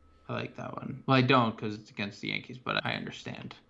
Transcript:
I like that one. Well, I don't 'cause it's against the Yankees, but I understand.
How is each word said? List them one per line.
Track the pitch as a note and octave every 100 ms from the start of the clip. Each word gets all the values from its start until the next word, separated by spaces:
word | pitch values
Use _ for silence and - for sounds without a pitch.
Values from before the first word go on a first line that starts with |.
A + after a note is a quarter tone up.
| _ _ -
I |
like | A#2 B2 -
that | -
one. | - - C3+ -
Well, | C3
I |
don't | B2+ C3+ A2+ G#2+
'cause | A2 G#2
it's | -
against | - G2+ -
the | -
Yankees, | - - C3
but | - G#1
I | -
understand. | G#1 - - - A1 - -